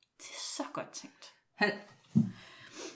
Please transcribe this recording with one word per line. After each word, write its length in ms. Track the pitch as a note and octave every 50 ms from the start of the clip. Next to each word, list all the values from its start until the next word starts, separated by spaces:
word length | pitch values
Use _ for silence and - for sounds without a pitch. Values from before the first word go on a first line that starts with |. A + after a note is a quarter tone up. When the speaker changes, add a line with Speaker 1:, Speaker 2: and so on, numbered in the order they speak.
| _ _ _ -
Speaker 1:
Det 80 | - -
er 100 | - -
så 240 | - - - - C#4 - -
godt 180 | - - -
tænkt. 420 | - - - - - _ - - - _ _ _ _
Speaker 2:
Han 160 | - G#3 G3 - - - - - - - - - - - - - - - - - - - - - - - - -